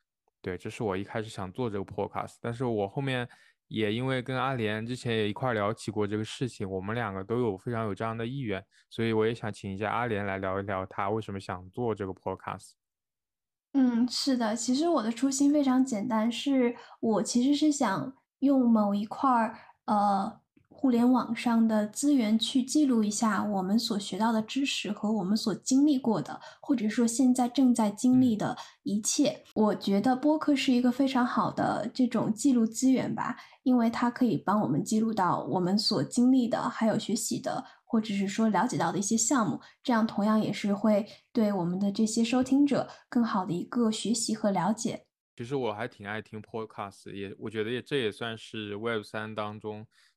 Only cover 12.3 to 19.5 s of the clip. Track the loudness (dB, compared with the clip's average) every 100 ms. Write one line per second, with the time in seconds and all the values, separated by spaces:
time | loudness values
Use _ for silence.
12.3 | -8 -8 -12 -14 _ _ _ _ _ _
13.3 | _ _ _ _ 2 2 4 0 0 -2
14.3 | 0 0 -2 -2 0 2 0 0 -2 -2
15.3 | 2 4 4 4 2 2 0 -2 0 0
16.3 | -2 0 2 2 0 -14 -6 0 0 2
17.3 | 2 2 4 2 2 0 0 -4 -10 _
18.3 | -2 2 4 6 4 4 0 -4 -2 2
19.3 | 2 0